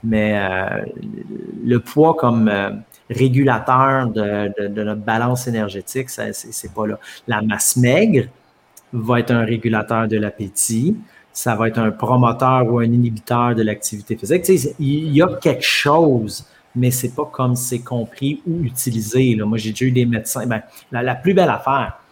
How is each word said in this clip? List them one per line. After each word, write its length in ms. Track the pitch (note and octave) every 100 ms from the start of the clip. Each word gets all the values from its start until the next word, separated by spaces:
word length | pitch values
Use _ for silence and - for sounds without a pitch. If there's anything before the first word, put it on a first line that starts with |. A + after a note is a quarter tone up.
mais, 340 | A2+ A2 G#2+ G#2
euh, 460 | G2 F#2 G2 - - - - - - - - -
le 160 | A#2 A#2+
poids 340 | - - D#3
comme, 340 | D#3+ B2 A#2 A2
euh, 220 | G2+ G2 G#2 A2 - _
régulateur 960 | B2 C3 B2+ C3+ A#2 - B2+ C3+ C3+ B2+
de, 440 | G#2+ G#2 G#2 G#2 G2+
de, 80 | G2+
de 140 | G2+
notre 160 | G#2+ G#2+
balance 480 | G#2+ A2+ A#2+ B2 B2+
énergétique, 640 | A2+ G#2 G2 F#2 C3 C3
ça, 220 | - A2
c'est, 200 | G#2 A#2
c'est 200 | A#2 -
pas 140 | - G#2+
là. 120 | G#2+ - - -
La 140 | A2
masse 360 | G#2+ G#2 - -
maigre 520 | B2 C#3+ A3+ D3+ G2+ - _ _ _ - _
va 260 | B2 A2 A#2+
être 120 | A#2
un 140 | A#2+
régulateur 640 | A2+ A#2 A#2 A2 G#2+ A2+ A2+
de 120 | G#2+
l'appétit, 800 | G#2 - G2+ - - A2+ C#3+ A3 - - _
ça 240 | - - A2
va 120 | A2+
être 100 | A2
un 120 | A2
promoteur 800 | - A#2 B2+ B2 - C3 C3 A#2
ou 80 | A#2+
un 60 |
inhibiteur 720 | A#2 A#2+ A#2+ A2 - A#2+ A#2+
de 80 | A#2
l'activité 540 | G#2+ G#2 - G#2 - A2
physique. 260 | G2+ E3+
Tu 160 | F3 F#3+
sais, 160 | C3+ -
il 340 | C#3 D3 D#3+
y 100 | C#3+
a 60 | F3+ F#3+
quelque 240 | E3+ C3
chose, 800 | - - D3 D3+ E3 B2 G#2+ - - _ _ B2
mais 140 | B2
c'est 240 | B2 B2
pas 100 | -
comme 320 | D3 - B2+ B2
c'est 240 | - A#2+
compris 640 | B2 B2 A2+ - C#3 D3 -
ou 180 | E3+
utilisé, 720 | C#3 - - A2+ G#2+ B2 C3
là. 120 | A2 G#2+
Moi, 120 | A2+
j'ai 120 | G#2+
déjà 140 | G#2 C3
eu 60 |
des 140 | B2+ A#2+
médecins. 400 | A#2 - - A#2
Ben, 160 | A2 - - _
la, 100 | A#2+
la 120 | B2
plus 200 | B2+ E3+
belle 160 | G3 E3+
affaire 480 | A2 - C3+ G#2+ - _